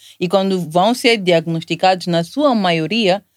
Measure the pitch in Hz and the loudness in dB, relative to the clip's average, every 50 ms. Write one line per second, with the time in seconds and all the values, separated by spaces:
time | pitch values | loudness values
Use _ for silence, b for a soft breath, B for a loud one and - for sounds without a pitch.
0 | B B B B 180 175 185 196 190 196 190 185 170 147 156 175 185 220 240 240 | B B B B -4 0 0 0 0 0 -2 -4 -4 -2 0 0 2 2 0 0
1 | - 247 226 214 185 175 175 165 156 170 165 160 160 - 165 156 - 185 190 180 | 2 2 2 2 2 2 2 2 2 0 -4 -6 -4 -6 -4 0 2 2 2 0
2 | - 180 170 165 170 165 - 269 302 285 247 220 196 180 170 165 160 156 208 233 | -2 -2 -2 -2 -2 -4 -4 0 0 0 2 2 0 0 0 0 -2 -2 -2 -2
3 | 226 180 180 202 - _ _ | 0 0 0 -2 -4 _ _